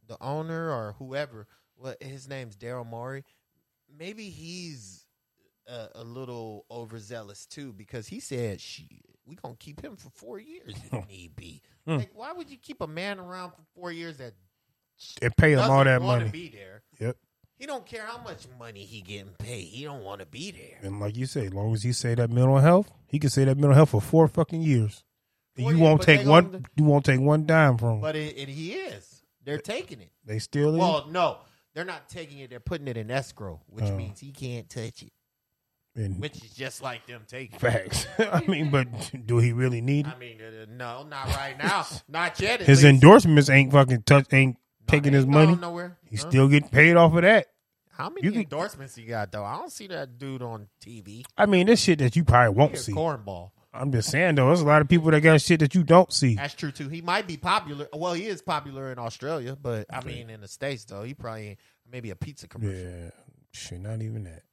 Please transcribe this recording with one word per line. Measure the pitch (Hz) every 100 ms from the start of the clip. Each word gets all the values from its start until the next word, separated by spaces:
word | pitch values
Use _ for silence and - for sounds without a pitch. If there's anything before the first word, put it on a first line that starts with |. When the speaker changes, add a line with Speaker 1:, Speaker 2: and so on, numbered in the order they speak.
| _
Speaker 1:
the | 113
owner | 127 151 160 165 165
or | 131 107 101
whoever, | 131 139 143 113 101 _ _ _
what, | 131 120
his | 135 135 135
name's | 135 120 98
Daryl | 117 123 117
Morey, | 117 123 135 139 _ _ _ _ _ _ 147
maybe | 170 214 208
he's | 151 160 180 175 139 98 92 _ _ _ _ _ _ _
a, | 120 110 -
a |
little | 117 120 131 120 113 107 _
overzealous | 117 117 113 104 120 104 101 -
too, | - 139
because | 98 104 123 107
he | 214
said, | - 127 117 95
"Shit, | - - 78 _ _ _ _
we | 165
gonna | - 123
keep | - 147
him | 302 208
for | -
four | _ 220 214
years | 262 349 - 104 -
if | 120 95
Speaker 2:
<laughs> |
Speaker 1:
need | 95 87 -
be." | 90 76 _ _ -
Speaker 2:
Hmm. | 156
Speaker 1:
Like, | 120
why | 208 254
would | 349 285
you | 269
keep | _ 285
a | 165
man | 156 196 202
around | 180 185 180
for | _ 160
four | _ 175
years | 165 170 147
that | 123 101 92 _ _ _ _ _ - -
Speaker 2:
And | 123 -
pay | 156
him | 143
all | 123 135
Speaker 1:
doesn't | 135
Speaker 2:
that | 127
Speaker 1:
wanna | 123 123 110
Speaker 2:
money. |
Speaker 1:
be | 104 170
there? | 104 95 101 _ _
Speaker 2:
Yep. | 110 - _ _ _ _
Speaker 1:
He | 277
don't | 269 -
care | 226
how | 214 240
much | 233 170 131 123
money | 117 101
he | 95 113
getting | 90 101 98 92
paid. | 107 120
He | 87 110
don't | 147 139
wanna | 95 101 87
be | 104 185
there. | 170 - -
Speaker 2:
And | 98 101
like | 104 107
you | 131
say, | - 101
as |
long | 95 107
as | 113
he | 113
say | 120 120
that | 117 117
mental | 120 127 135
health, | 147 180 208 _ _
he | 147
can | 147
say | 139
that | 135 135
mental | 143
health | 139 156
for | 110
four | - 160 160
fucking | - 165 165
years. | 160 127 107 - _ _ _ _ _ -
And |
Speaker 1:
Four | 127
Speaker 2:
you | 160
Speaker 1:
years, |
Speaker 2:
won't | 160 156
Speaker 1:
but | -
they | 147
Speaker 2:
take | 131
one, | 160 175
Speaker 1:
gonna | 180 127 -
Speaker 2:
you |
won't | 151 143
take | 143 131
one | 135 151 156
dime | 160 147 117
from | 117 107
him. |
Speaker 1:
But | 151 156
it, | 151 135
it, | 139
he | 139 160
is. | 349 370 104 _ _ _ _
They're | 135 147
taking | - 240 370 135
it. | 87 _
Speaker 2:
They | - 110
still | - 147 147
is? | 160
Speaker 1:
Well, | 180 156 143
no. | 170 165 - _ _ _
They're | -
not | 180 165 _
taking | 180 156 143
it. | 131
They're | 123
putting | - 170 143
it | 117
in | 107
escrow, | 127 135 - 98 78 _
which | 107 110
Speaker 2:
Oh. | 98
Speaker 1:
means | 95 101
he | 139
can't | 139 131 120 -
touch | - 113 -
it. | - _ _ _ _ _ _ _ _ -
Speaker 2:
And | 101 92
Speaker 1:
Which | 147 -
is | 113
just | - 131 -
like | 135 117 _
them | 120 107
taking | 127 123 117
it. |
Speaker 2:
Facts. | 123 110 95 - -
<laughs> | -
I | 214 180 -
mean, | 170 151
but | 139 123 113 - 135 110
do | 120
he | 120
really | 117 127 120
need | 120 143 143
it? |
Speaker 1:
I | 123
mean, | 123 110
uh, | 110 110 110
no, | 120 123 120
not | 151 143 135 135
right | 139 131
now. | 156 190 151 143
Speaker 2:
<laughs> | _
Speaker 1:
Not | 151 170 -
yet, | 202 240
at | 165
Speaker 2:
His | 139
Speaker 1:
least. | 143
Speaker 2:
endorsements | 135 143 220 165 151 135
ain't | 135 135
fucking | 143 131 123
touch, | - 143 -
ain't | 135 135 120
Speaker 1:
No, | _ _ -
Speaker 2:
taking | 151 143
Speaker 1:
they | 139
Speaker 2:
his |
Speaker 1:
ain't | 131
Speaker 2:
money. | 143 156
Speaker 1:
going | 170
nowhere. | 175 170 180 180
Speaker 2:
He's | _ 110
Speaker 1:
Huh? | 165
Speaker 2:
still | 131 139
getting | 143 143
paid | 127 160 170
off | 170
of | 165
that. | 175 220 - _ _ _ _
Speaker 1:
How | - 151
many | 349
Speaker 2:
You | 196
can | 220
Speaker 1:
endorsements | 170 139 196 165 135 -
he |
got, | 113 117 101
though? | 104
I | 101 143
don't | 330
see | - 202
that | 170 139 120
dude | 139 131
on | 123 113 101 _
T | - 117
V. | 95 107 123 -
Speaker 2:
I | 202
mean, | 190 190
this | 233
shit | - 160
that | 131 165
you |
probably | 160 123 120 101
won't | 147
Speaker 1:
He | -
a |
Speaker 2:
see. | -
Speaker 1:
cornball. | 107 160 135 101 92 87 _ _ -
Speaker 2:
I'm | 135
just | 127 107
saying, | 139 180 147
though, | 131
there's | 175
a | 147
lot | 151
of | 151
people | 175 160
that | 156
got | 160 156
shit | - 165
that | 151
you | 180
don't | 151 170 180
see. | - 135 107
Speaker 1:
That's | 143
true, | - 151
too. | 131 139
He | 165
might | 170 190 196
be | 151
popular. | 175 208 165 143 147
Well, | 151 175
he | 175 214
is | 196
popular | - 156 143 135 135
in | 123
Australia, | 117 - 135 160 123 139
but, | 131 113 101
I | 123
Speaker 2:
Right. | 127
Speaker 1:
mean, | 120 113
in | 110
the | 101
States, | - 139 131
though, | 107 98
he | 113
probably | 139 117 110 104
ain't, | 98 _ _ _
maybe | 123 113
a | 92
pizza | - 143 -
commercial. | 127 107 92
Speaker 2:
Yeah. | 90 87 85 - _ _ _
Shit, | - - 90
not | 98 110
even | 110 110
that. | 95 80 _